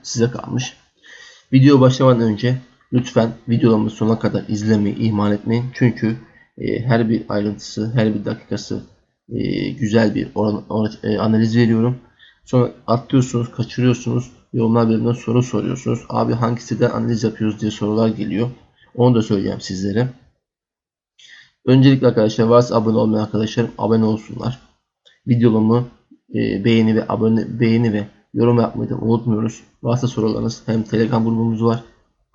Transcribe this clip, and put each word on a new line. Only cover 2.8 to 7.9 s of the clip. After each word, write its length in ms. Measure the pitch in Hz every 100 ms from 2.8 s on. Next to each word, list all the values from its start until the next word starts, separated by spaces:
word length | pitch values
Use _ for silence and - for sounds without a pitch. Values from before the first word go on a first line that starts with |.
| _
lütfen 400 | 127 123 123 113 - -
videolarımı 400 | 117 117 107 107
sonuna 300 | - 107 113
kadar 280 | 110 98 95
izlemeyi 480 | 104 107 107 104 -
ihmal 360 | 113 104 104
etmeyin. 340 | 104 113 117 127
Çünkü, 440 | - 123 113 110 113 - _ _ -
e, 220 | 107 107
her 280 | 120 117 113
bir 160 | 110 -
ayrıntısı, 640 | 104 104 104 - - 110